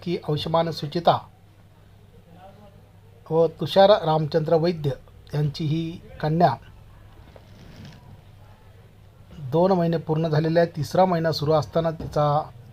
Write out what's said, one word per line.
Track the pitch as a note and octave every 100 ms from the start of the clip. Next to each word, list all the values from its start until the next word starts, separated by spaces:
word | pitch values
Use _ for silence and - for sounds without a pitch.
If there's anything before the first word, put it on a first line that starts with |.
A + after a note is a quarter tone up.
की | F3 F3 -
अंशमान | D3+ E3 E3 E3
सुचिता | D3+ D3 F3 E3+ C#3 - - - - - - - - - - F3 E3+ G3 - G#3 - - - - - -
व | D#3+ D#3+
तुषार | - D3+ F#3+ G3
रामचंद्र | G#3 E3 D#3+ D3 E3 D#3
वैद्य | E3 E3+ E3 C#3+ - - - -
यांची | D3 D3+ -
ही | D3+ D#3+ E3 F#3 - -
कन्या | D#3 E3 D#3+ - - - - - - - - - - - - - - - - - - - - - - - - - - - - -
दोन | C3+ D#3+ F#3
महिने | F#3 E3+ E3
पूर्ण | E3 D#3 E3
झालेले | D3+ D#3+ E3+
आहेत. | E3+ D#3
तिसरा | C#3 F3
महिना | F#3 E3+ E3
सुरू | D3 C#3+
असताना | D#3 - E3 E3
तिचा | D#3 - D3+ D3 D3 - - -